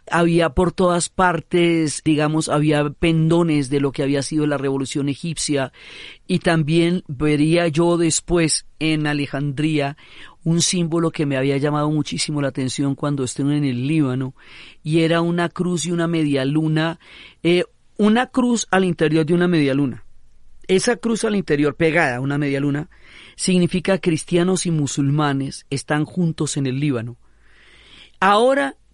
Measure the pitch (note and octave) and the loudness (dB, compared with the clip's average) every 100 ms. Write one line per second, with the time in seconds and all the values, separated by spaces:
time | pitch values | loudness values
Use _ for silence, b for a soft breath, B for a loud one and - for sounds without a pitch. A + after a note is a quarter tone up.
0 | - E3 E3+ E3+ E3 D#3 F3 - F3+ F3 | -4 0 2 2 2 2 0 2 2 2
1 | - - F3+ E3 - F3 E3+ E3 D3+ - | -2 0 0 0 -2 2 2 2 0 -2
2 | D#3+ D3 D3+ D#3 D#3 D3 D3+ D3 D3 - | 0 2 2 0 0 0 2 2 0 0
3 | E3+ D#3+ D#3+ E3+ E3+ D3+ C3 C#3+ C#3 C3 | 0 2 4 4 2 0 0 0 0 -2
4 | C#3 C#3 C#3 D#3 D3 C#3 C3+ C3+ C3+ D3+ | 0 0 -2 -2 0 0 -2 -2 -4 -4
5 | C#3 C3+ E3+ D3+ - C#3 B2+ B B B | -4 -4 -6 -6 -4 -2 -4 B B B
6 | B B - F#3 F3+ E3 D3 E3 E3+ F3+ | B B -4 -2 2 0 2 2 2 0
7 | - C3 D3+ D3 D3+ F3 F3 D3 E3+ E3+ | -4 -4 0 2 2 2 2 2 2 2
8 | E3 - - F3 D#3+ - - - D#3 D#3 | 0 0 0 0 0 -2 -8 -6 -2 0
9 | D3+ D3 C#3 C#3 C#3+ C3+ D3+ D3+ C#3 D3+ | -2 -2 -4 -4 -4 -2 -2 0 -2 -6
10 | B B B B D#3+ E3+ - F3+ E3+ E3 | B B B B -2 0 0 0 -2 0
11 | E3 E3 C#3+ C3 C#3 C3+ D3 D3 D3+ D3+ | -2 -2 -2 0 0 0 0 0 0 -2
12 | C#3 D#3+ - D3 C#3 C3+ C3 - C#3 C#3 | -2 -4 -4 -4 -4 -4 -4 -2 -2 -2
13 | D3 C#3+ B2+ - C#3 D3 C#3+ A#2+ C3+ D#3+ | -4 -2 -4 -2 -2 0 0 -2 0 0
14 | C3+ C3 C3 - B B B B D3+ D#3+ | 0 -2 -6 -10 B B B B -2 0
15 | D#3+ E3+ E3+ F3 E3+ - F3 F3 E3 E3+ | 2 2 2 0 -2 -2 -2 -2 -2 -2
16 | E3 E3 D3 C#3 C3+ D3+ D#3 D#3 D#3+ E3 | 0 0 0 0 0 0 0 0 0 -4
17 | B B B B E3 F3+ - _ _ - | B B B B 0 0 0 _ _ 0
18 | G#3 A3+ B3+ C4 B3 A3+ - F#3 F#3+ D#3+ | 4 4 2 0 0 0 0 0 0 0
19 | D#3 D#3+ D#3 F3 F3+ E3+ C#3 C3+ C#3 - | 2 2 2 2 2 2 2 0 -2 -4
20 | - - - - - - - F#3 A#3+ A#3 | -14 -20 -20 -20 -20 -16 -2 0 2 0
21 | A#3 A3 A3+ G3+ E3 D3 D3 - E3 D#3+ | -2 -2 0 -2 0 0 0 0 0 2
22 | D3+ B2 C#3 C#3+ C#3+ C#3 C#3+ C#3+ - B | 0 -2 -2 -2 -2 -2 -2 -2 -6 B
23 | B B B - - F3+ F3 F#3 F3+ F#3+ | B B B -6 0 2 2 0 0 0
24 | F3+ D#3+ - F3 F3+ F#3 F3 D#3+ C#3 - | 0 -2 0 0 2 0 -2 -2 -2 -2
25 | C#3 D3 D3 C#3 C3+ - - C#3 - D3+ | 0 0 0 -2 -4 -10 -8 -8 -2 -2
26 | D3+ - E3+ - D3+ D3 C3+ C3 D3 A#2+ | -2 -2 -2 -2 -4 -2 -2 -2 -2 -2
27 | A#2 A#2+ b b b b b b b b | -6 -12 b b b b b b b b
28 | b b F#3+ G#3 B3 C4+ C#4 - _ | b b 4 4 4 2 0 -6 _